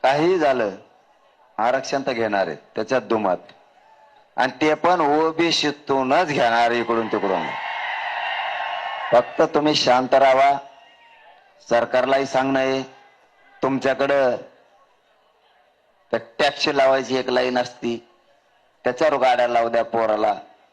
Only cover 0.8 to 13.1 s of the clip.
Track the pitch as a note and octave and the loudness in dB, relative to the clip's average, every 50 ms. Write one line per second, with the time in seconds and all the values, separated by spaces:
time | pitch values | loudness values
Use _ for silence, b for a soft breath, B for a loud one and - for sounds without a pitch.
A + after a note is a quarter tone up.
0.8 | - - _ _ _ _ _ _ _ _ _ _ _ _ _ - G#2+ A#2+ B2+ C3+ | -18 -20 _ _ _ _ _ _ _ _ _ _ _ _ _ -2 0 0 0 0
1.8 | C3 - - C#3 C3+ C#3+ B2+ A2+ A2+ A2 G#2+ G2 F#2+ E2 D2+ - - _ _ - | -2 -2 -4 -4 -2 -4 -2 -2 -2 -2 0 -2 -2 -2 -4 -10 -14 _ _ -8
2.8 | - - C3+ B2+ A2 G#2 A#2 A2 G#2+ F#2+ F2+ F2 - - - _ _ _ _ _ | -4 -2 -2 -2 0 0 -2 0 2 0 -2 -2 -4 -16 -20 _ _ _ _ _
3.8 | _ _ - _ - _ _ _ _ _ _ - A#2+ C3 B2+ - D#3 D3+ D3+ D3+ | _ _ -20 _ -20 _ _ _ _ _ _ -2 -2 -2 0 0 0 0 0 2
4.8 | - E3+ F3+ F3+ D#3+ C#3+ D3 D3+ D#3+ D#3+ D#3+ D#3+ E3+ E3 D#3 - - D3+ C#3 - | 2 0 2 2 2 2 2 2 2 0 0 0 0 0 0 0 -2 -4 -4 -6
5.8 | - - C#3 C3+ C3 B2+ C3+ D#3+ F#3 D#3 D3 C#3 C3+ A#2 A2+ A#2 A#2+ A#2 A#2 A#2+ | -4 -2 -2 0 2 2 2 2 2 0 0 0 2 2 2 2 2 2 2 0
6.8 | A#2 A#2 A#2+ A2+ A2+ G#2+ A2 G#2+ F#2+ G2+ F#2 F2+ - - - - - - - - | 0 0 0 -2 0 -2 -2 -2 0 0 -2 -2 -2 -6 -8 -8 -8 -8 -8 -8
7.8 | - - - - - - - - - - - - - - - - - - - - | -6 -6 -8 -8 -8 -8 -8 -8 -8 -6 -6 -6 -6 -8 -8 -8 -8 -8 -8 -8
8.8 | - - - - - - - A#2+ B2 - - - E3 D#3 - D3+ C#3+ D3+ D3+ D3 | -10 -10 -10 -10 -4 0 2 2 0 0 -2 -2 -2 0 0 -2 0 0 -2 0
9.8 | - C3 B2 B2+ C3 B2 - C3+ C3+ C3+ C3 C3+ C3+ C#3 C#3 C#3 - - - - | 0 2 2 2 2 2 2 4 4 4 4 4 4 2 2 0 -6 -12 -20 -20
10.8 | - - - _ - _ - - - - - - _ _ _ _ - - A#2+ A#2 | -20 -20 -20 _ -20 _ -20 -20 -20 -20 -20 -20 _ _ _ _ -6 0 0 0
11.8 | A2+ A2 - B2+ B2 B2+ C3+ C3+ C#3 C3 - C3 C3+ C3+ C3+ C3+ C3 C3+ C3+ C3+ | 0 2 0 0 2 2 0 0 0 0 -2 -2 0 0 0 0 0 0 -2 -2
12.8 | C3+ C3 - - - - | -4 -8 -14 -20 -20 -20